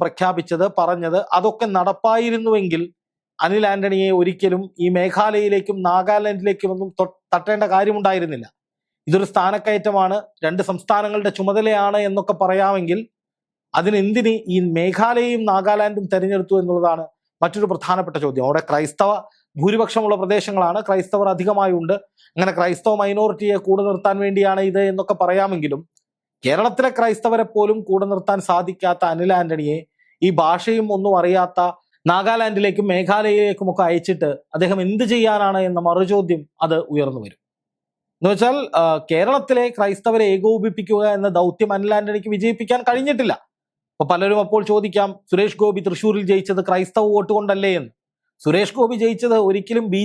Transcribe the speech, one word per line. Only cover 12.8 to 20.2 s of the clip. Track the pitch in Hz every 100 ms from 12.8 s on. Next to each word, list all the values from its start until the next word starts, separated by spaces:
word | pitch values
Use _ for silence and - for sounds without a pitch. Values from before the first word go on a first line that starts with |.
| 170 196 233 _ _ _ _ _ _ -
അതിനെന്തിന് | 180 208 196 226 226 220 202
ഈ | 185 180 165
മേഘാലയയും | 180 185 226 240 240 240 214
നാഗാലാൻഡും | 190 196 208 208 208 190
തെരഞ്ഞെടുത്തു | 190 190 196 180 190
എന്നുള്ളതാണ് | 180 175 170 165 160 _ _ _
മറ്റൊരു | 175 202 208
പ്രധാനപ്പെട്ട | 170 - 180 180 156
ചോദ്യം. | 143 127 127
അവിടെ | 156 160
ക്രൈസ്തവ | 147 151 - 202 202 - _ _ 143
ഭൂരിപക്ഷമുള്ള | 180 226 220 226 214 202